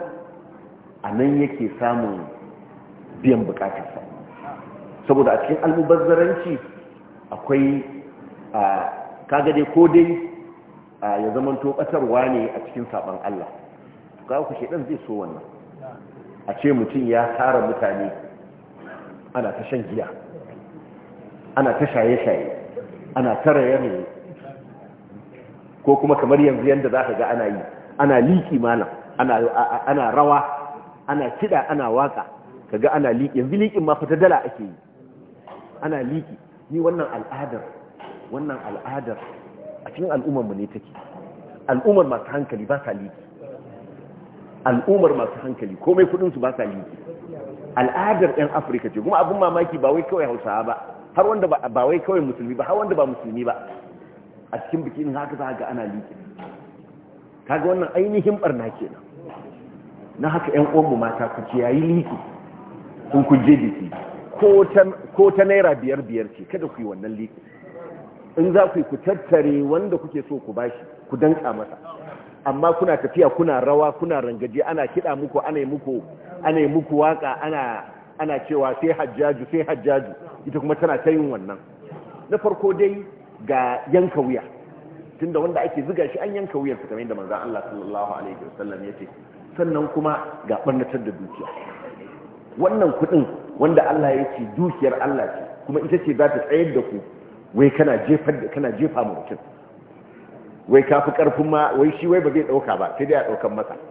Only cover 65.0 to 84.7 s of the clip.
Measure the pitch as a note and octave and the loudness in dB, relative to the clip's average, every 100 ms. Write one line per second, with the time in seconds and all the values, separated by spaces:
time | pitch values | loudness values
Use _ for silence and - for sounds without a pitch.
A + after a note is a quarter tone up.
65 | - - G3 G3 G3 G3 F3+ C3+ B2+ C#3 | -2 6 6 8 6 6 6 4 0 -4
66 | A2+ A#2 G#2 - F2+ F#3 B2 - G#2+ F#2+ | -4 -6 -6 -10 -10 -8 -8 -8 -10 -8
67 | G#2+ A2 A2 - - - - - - - | -10 -8 -10 -14 -20 -20 -20 -18 -16 -18
68 | - - - - F3+ F#3+ F#3 F3 C#3+ C#3 | -20 -20 -6 0 4 6 4 2 -2 -4
69 | F#3 G3 - E3 D3 C#3+ C#3 E3 G3+ F3 | -2 -4 2 4 4 2 2 0 0 -4
70 | D#3 D3 C3+ C#3 - G2+ A#2+ - - - | -4 -10 -8 -10 -8 -6 -6 -8 -16 -20
71 | - B2+ D#3 D#3+ B2+ A2 G#2+ - - - | -10 0 2 2 -2 -6 -10 -14 -18 -18
72 | - - - - C#3 C#3 E3 E3+ F#3 D3 | -18 -18 -20 -8 -6 2 2 2 0 -2
73 | C3+ F3 D3+ - E3 B2+ B2 D3 D3+ D3 | 0 4 4 4 2 2 2 4 2 0
74 | E3+ C#3+ A#2+ A2+ A#2+ B2 D#3 D#3+ C3+ F3+ | -4 -2 -4 -6 -4 -2 -2 -2 -2 -2
75 | E3+ C#3 C#3+ C#3+ D3 D3+ C3+ C#3+ C3+ A#2+ | -2 -4 -4 -4 -2 -4 -4 -6 -6 -6
76 | - - - - D#3 D#3+ C#3+ D#3 D3+ D3 | -8 -16 -18 -6 0 2 2 2 0 2
77 | D#3 D#3+ C#3+ B2 D3+ D3+ B2 G#2+ - - | 4 2 -4 -6 -4 -4 -4 -6 -12 -18
78 | - - D#3 C#3 - D3 C3 B2 D#3+ D#3+ | -16 -8 -4 -4 -2 0 0 0 0 0
79 | C3+ A2+ D3 C#3+ B2 D#3+ D#3 C#3 A#2+ F3 | -4 0 0 0 -2 -2 -2 -2 0 0
80 | F3 - - - - C#3+ D3 D3+ E3 C3 | -2 -10 -18 -16 -8 -4 -2 0 0 2
81 | D#3+ D#3 C#3+ A2 F#2+ G2 - - - - | 2 2 0 -4 -8 -12 -16 -20 -20 -18
82 | - - - G#3 G#3+ F#3+ G3 F#3 G3+ G3+ | -18 -20 -6 -2 -2 0 0 2 0 0
83 | G3+ - - - A2 C3 B2 B2+ C#3+ F3+ | -10 -20 -20 -10 -2 0 0 -2 2 4
84 | F3+ D3+ B2+ B2 - - - | 4 0 0 -2 -6 -16 -20